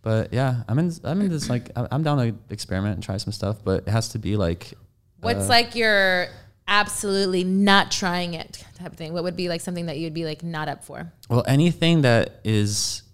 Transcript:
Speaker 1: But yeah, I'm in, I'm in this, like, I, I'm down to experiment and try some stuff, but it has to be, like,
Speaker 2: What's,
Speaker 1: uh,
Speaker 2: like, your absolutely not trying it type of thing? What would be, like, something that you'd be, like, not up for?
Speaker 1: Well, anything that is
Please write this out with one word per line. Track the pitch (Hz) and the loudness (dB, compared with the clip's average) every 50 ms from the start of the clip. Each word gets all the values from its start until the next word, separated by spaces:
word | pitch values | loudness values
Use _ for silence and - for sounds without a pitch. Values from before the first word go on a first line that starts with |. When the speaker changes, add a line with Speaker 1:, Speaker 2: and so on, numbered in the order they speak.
Speaker 1:
But | - 110 110 110 104 110 | 0 0 0 0 0 0
yeah, | 113 120 135 131 127 120 110 - | -2 0 0 0 0 -2 -2 -2
I'm | 110 143 | 0 0
in, | 170 175 165 160 - | 0 0 -2 -4 -6
I'm | - 160 196 | -4 -2 0
in | 208 196 | 0 0
this, | 165 151 - - | -2 -2 -2 -2
like, | 123 123 - - - | -2 -2 -4 -6 -6
I, | 120 123 - | -6 -6 -4
I'm | - 139 160 | -2 -2 0
down | 151 147 139 | 2 2 2
to | 120 117 107 - - - | 2 0 -2 -6 -10 -14
experiment | - 104 - - 95 92 101 104 98 | -10 -10 -6 -4 -2 -2 0 -2 -2
and | 90 | -4
try | - - 98 | -4 -6 -6
some | 101 - - | -4 -4 -6
stuff, | 107 - - 98 107 110 - | -6 -4 -4 -4 -4 -4 -2
but | 95 95 - - | -2 -2 0 0
it | - | 0
has | 107 113 113 - | 0 0 0 -2
to | - 117 | -6 -6
be, | 104 92 104 | -2 -2 0
like, | 104 95 85 85 87 - - - - - _ _ _ _ _ _ _ | 0 0 0 -2 -4 -8 -18 -20 -20 -20 _ _ _ _ _ _ _
Speaker 2:
What's, | - 226 233 202 196 | -4 -2 -2 -2 0
Speaker 1:
uh, | 196 | 4
Speaker 2:
like, | 240 233 240 233 - | 4 4 4 2 -2
your | 233 226 220 214 202 196 190 185 180 175 - - - - - _ _ _ - | 0 2 2 4 4 4 4 2 0 0 -4 -8 -18 -20 -20 _ _ _ 0
absolutely | 202 208 208 202 - - - 202 196 196 196 185 185 180 180 | 2 2 2 0 -4 -6 -2 -2 0 0 0 2 0 0 0
not | 185 185 196 202 202 196 202 175 - | 2 2 4 6 6 6 6 6 2
trying | - - - 185 175 180 180 175 170 | -2 -2 -2 -2 -2 -2 -4 -4 -6
it | 160 - - - - - - - - | -8 -10 -12 -16 -20 -20 -20 -20 -16
type | 180 165 | -16 -16
of | - | -12
thing? | - 165 156 | -12 -10 -6
What | 165 175 165 | -6 -4 -4
would | 180 170 | -4 -4
be, | 180 180 175 | -4 -4 -4
like, | 165 165 | -4 -4
something | - 190 180 170 170 | -4 -6 -6 -4 -6
that | 170 147 147 | -6 -6 -6
you'd | 165 165 156 | -6 -6 -4
be, | 165 165 | -4 -4
like, | 156 156 151 165 | -4 -6 -6 -8
not | 170 165 156 151 151 | -8 -6 -6 -4 -6
up | 139 - - | -6 -8 -10
for? | - 143 131 165 170 - _ - - | -14 -12 -12 -12 -14 -16 _ -6 0
Speaker 1:
Well, | 120 123 - | 0 0 2
anything | - 135 139 160 175 160 - 165 165 170 160 | 4 4 4 4 4 2 2 2 4 4 6
that | 139 123 117 113 - - - - - | 6 6 6 6 4 2 -4 -8 -2
is | 107 110 107 104 101 104 104 - - - - - _ | 0 2 2 2 2 0 -2 -4 -4 -6 -8 -12 _